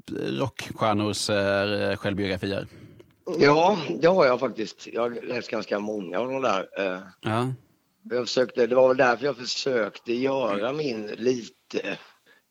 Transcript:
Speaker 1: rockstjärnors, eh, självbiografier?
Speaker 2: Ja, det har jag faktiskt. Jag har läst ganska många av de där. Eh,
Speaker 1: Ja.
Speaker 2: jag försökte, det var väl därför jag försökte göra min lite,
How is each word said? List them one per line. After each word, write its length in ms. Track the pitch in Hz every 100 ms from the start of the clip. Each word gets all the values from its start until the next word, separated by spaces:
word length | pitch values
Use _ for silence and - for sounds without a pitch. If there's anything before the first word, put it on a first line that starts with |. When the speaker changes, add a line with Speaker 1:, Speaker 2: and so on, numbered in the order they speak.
| - -
Speaker 1:
rockstjärnors, 1120 | - 135 131 - - - 110 104 104 95 -
eh, 680 | 101 98 98 101 101 101 98
självbiografier? 680 | 104 98 98 92 101 98 - - - - - _ - 165
Speaker 2:
Ja, 400 | 143 156 175 196 147 175
det 60 | 190
har 200 | 190 135
jag 140 | 123
faktiskt. 460 | 127 107 101 - -
Jag 100 | 110
har 80 | 120 117 131
läst 220 | 123 -
ganska 280 | 113 98 104
många 400 | 104 107 87 90
av 100 | 127
de 120 | 135
där. 260 | 127 98 - -
Eh, 220 | 98 92 98 -
Speaker 1:
Ja. 320 | 113 110 127 127 _ _ _ _ 110
Speaker 2:
jag 160 | 123 117
försökte, 400 | 127 123 123 117
det 80 |
var 140 | 127 127
väl 80 | 127
därför 280 | 127 117 143
jag 100 | 117
försökte 760 | 120 - 139 123 101 - 120
göra 600 | 120 135 135 113 101 117
min 340 | 151 143 113 104
lite, 920 | 104 120 123 104 _ - 101 98 98 - _ _ _ _